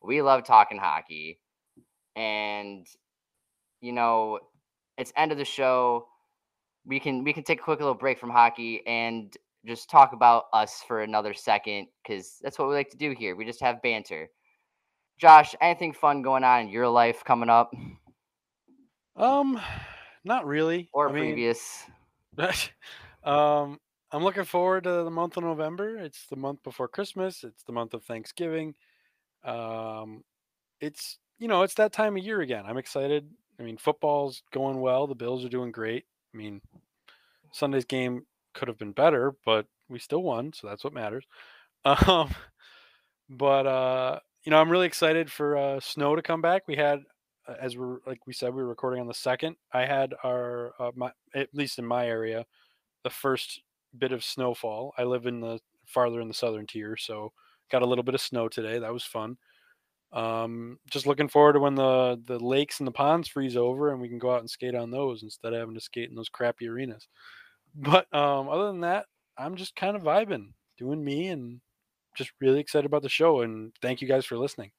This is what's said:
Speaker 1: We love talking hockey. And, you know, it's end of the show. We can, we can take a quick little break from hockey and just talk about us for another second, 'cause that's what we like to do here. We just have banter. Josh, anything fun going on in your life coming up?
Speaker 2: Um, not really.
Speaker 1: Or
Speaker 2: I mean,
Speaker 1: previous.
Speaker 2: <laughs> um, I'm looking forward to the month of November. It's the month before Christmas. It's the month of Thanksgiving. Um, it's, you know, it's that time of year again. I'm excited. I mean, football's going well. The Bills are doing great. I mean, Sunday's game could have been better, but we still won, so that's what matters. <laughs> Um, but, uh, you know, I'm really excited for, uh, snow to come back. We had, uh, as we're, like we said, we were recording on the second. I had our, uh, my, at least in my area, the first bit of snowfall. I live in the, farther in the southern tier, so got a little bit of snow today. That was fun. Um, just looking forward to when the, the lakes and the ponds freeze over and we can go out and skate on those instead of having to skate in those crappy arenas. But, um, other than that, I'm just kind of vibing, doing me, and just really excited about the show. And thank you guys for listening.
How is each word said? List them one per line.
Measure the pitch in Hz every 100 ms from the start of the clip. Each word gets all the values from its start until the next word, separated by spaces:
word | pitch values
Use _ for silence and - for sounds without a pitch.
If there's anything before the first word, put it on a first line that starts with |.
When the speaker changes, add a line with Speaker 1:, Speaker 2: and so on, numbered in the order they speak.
Speaker 1:
We | 98 143
love | 139 131
talking | 117 110 104 104
hockey. | 95 76 - 78 78 80 _ _ _ _ _ _ _
And, | 107 110 107 104 104 101 98 87 - _ _ _ _ _ _ _ _
you | 120
know, | 123 117 113 110 104 _ _ _ _ _ -
it's | 123 -
end | 156
of | 147
the | 139
show. | - 131 127 123 120 117 _ _ _ _ _ _ _
We | - 135
can, | 147 127
we | 139
can | 156
take | 147 160
a |
quick | - 151
little | 143
break | 127 135 127
from | 120
hockey | 120 120 120 117 113 -
and | 117 117 113 104 - _ _
just | 113 117 -
talk | 160 135
about | 123 120 117 -
us | 110 107 - -
for | 113
another | 107 107 104
second, | 101 - 104 107 104 92 _ -
'cause | 101 90 -
that's | 135 -
what | 139
we |
like | 143 139
to | -
do | 147
here. | 123 107
We | 92
just | 110 117
have | 131 117
banter. | 123 110 - 80 78 _ _ _ _ _ _ _ _ _
Josh, | 165 156 147 -
anything | 165 170 170
fun | 143 151 143
going | 131 131
on | 127 123
in | 107
your | 107 123
life | 120 117 117
coming | - 120 117
up? | 117 120 123 - - _ _ _ _ _ _ _ _ _ _ _ -
Speaker 2:
Um, | 233 277 277 240 - 92 - - - _
not | 180 254 147
really. | 147 160 175 175
Speaker 1:
Or | 139 147
Speaker 2:
I |
mean, | 143
Speaker 1:
previous. | 156 147 117 113 - - - - _ _ _ -
Speaker 2:
<laughs> | 175 - - _ - - - _
um, | - 143 147 147 143 147 _ _ _
I'm | 147
looking | 180 190
forward | 180 180 180 185
to | 180 175
the | 165
month | 165 170 175
of |
November. | 170 156 156 175 214 226
It's | 160 - -
the | 135
month | 139 143
before | - - 127
Christmas. | - 202 - 185 -
It's | 120 _
the | -
month | 120 113
of | 117
Thanksgiving. | - 113 110 - 170 160 156 - _ _ _ _ _ _
Um, | 131 117 113 113 113 110 110 107 _ _ _ _ _ _
it's, | 147 - - - _ _
you | 226
know, | 190
it's | 190
that | - 214
time | 214 214 196
of |
year | 196 214
again. | 139 113 101
I'm | 127
excited. | 127 143 139 147 147 220 _ -
I |
mean, | 117 113
football's | - 156 151 147 143 131 _
going | 135 135 131
well. | 127 127 143
The | 123
Bills | 120 127
are | 123
doing | 127 123
great. | 113 110 120 _ _ _
I | 113
mean, | 107 101 - - _ _ _ _ _ _ _
Sunday's | - 143 135
game | 123 131 127 123 - _ _
could | - 127
have | 113
been | 104
better, | 104 156 143 131 135
but | - 110 107 _ _
we | 123
still | - 156
won, | 180 117 143
so | - 104
that's | 104
what | 143
matters. | 139 107 117 _
<laughs> | - - - _ _
Um, | 139 143 190 180 147 - - _ - - _ _ _ _ _
but, | 131 139 139 135
uh, | 131 131 131 127 143 _ _
you | -
know, | 156
I'm | 160
really | 175 180
excited | - 160 165 151
for, | - 147 143
uh, | 139 139
snow | - - 143 156
to |
come | 165 165
back. | 165 185 -
We | 147
had, | 147 143 139 _ _ _ -
uh, | 123
as | 131 123
we're, | 127 127 -
like | 127 -
we |
said, | 123 123
we | 131
were | 127
recording | 117 131 127
on | 120
the |
second. | 117 131 127 160 165 _
I | 127
had | 131 139 135 135
our, | 127 123 120 120 120 -
uh, | 123 123
my, | 123 - _
at | 139 139
least | 143 135 -
in |
my | 117 120 120
area, | 113 113 113 117 _ _ _ _ _
the | 127
first | - 139 131 - - _ _ _ 120
bit | 131
of | 127
snowfall. | - - 127 117 113 107 135 -
I |
live | 123 123 120
in | 120
the, | 113 113 _ _
farther | _ 131 123 117
in | 113
the |
southern | 110 120 107 107
tier, | 113 107 110
so | - 107 107 _ _ _ _
got | 131
a | 123
little | 123
bit | 123
of | 131
snow | - 123 113
today. | - 110 117
That | 113
was | 120
fun. | - 113 110 127 _ _ _ _ _ _ _
Um, | 113 113 113 113 117 117 123 _
just | 143 139
looking | 139 143
forward | 151 147
to | 147
when | 143
the, | 135 131 131 127 120
the | 117 123
lakes | 120 135 147 -
and | 135
the |
ponds | 120 143 165 165
freeze | - 135 123
over | 120 131 147
and | 131
we | 123
can | 120
go | 123
out | 123
and | 117
skate | - 127
on | 127 117
those | 127 139 113
instead | 107 - 113
of | 117
having | 113
to | 113
skate | - 120 117
in | 117
those | 110
crappy | - 120 - 117
arenas. | 117 131 110 - _ - - - _ _
But, | 151 139 175 -
um, | 147 143 139 139
other | 156 208
than | 185
that, | 170 196 - _ _ -
I'm | 139 185
just | 190 -
kind | 190 208
of |
vibing, | 156 180 214 143 101 _ _ _
doing | 127 151
me, | 143 143 185
and | 160 120 120 _ _ _ _ _ -
just | 143 _
really | 135 139
excited | 143 151 143
about | 147
the | 139
show. | - 165 143
And | 117 110 110 _
thank | 123 127
you | 131
guys | 135
for | - 120
listening. | 139 - 98